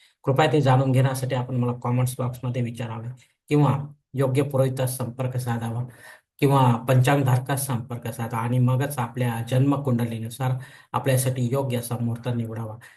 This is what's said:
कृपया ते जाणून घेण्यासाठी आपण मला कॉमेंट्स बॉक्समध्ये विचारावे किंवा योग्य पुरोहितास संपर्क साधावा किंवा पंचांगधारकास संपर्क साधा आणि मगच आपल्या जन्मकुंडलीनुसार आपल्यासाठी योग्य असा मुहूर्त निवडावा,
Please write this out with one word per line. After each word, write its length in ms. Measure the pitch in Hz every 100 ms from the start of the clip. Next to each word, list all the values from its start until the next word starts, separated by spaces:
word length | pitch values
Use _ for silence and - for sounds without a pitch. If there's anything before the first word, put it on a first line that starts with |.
| _ _
कृपया 280 | - 131 160
ते 100 | 156
जाणून 300 | 131 131 135
घेण्यासाठी 440 | 131 135 131 127 131
आपण 200 | 123 127
मला 180 | 120 120
कॉमेंट्स 340 | 123 123 123 -
बॉक्समध्ये 420 | 123 123 123 123
विचारावे 480 | 117 120 117 113 117 - _ _ -
किंवा 380 | 147 139 - - - _
योग्य 280 | 127 135 131
पुरोहितास 560 | 131 131 131 131 127 -
संपर्क 400 | 117 120 127 127
साधावा 460 | 120 117 117 117 123 - - - _ _
किंवा 360 | 139 139 127 117
पंचांगधारकास 920 | - 127 127 143 123 123 - 135 -
संपर्क 400 | 117 - 120 117
साधा 300 | 117 117 113
आणि 220 | 120 127
मगच 380 | 123 127 143 139
आपल्या 460 | 120 127 123 113 117
जन्मकुंडलीनुसार 1040 | 127 143 139 131 117 117 110 117 - 127 127 - - _
आपल्यासाठी 580 | 120 135 127 131 123 120
योग्य 260 | 139 127 120
असा 200 | - 117
मुहूर्त 280 | 117 113 127 120
निवडावा, 420 | 113 113 110 107 -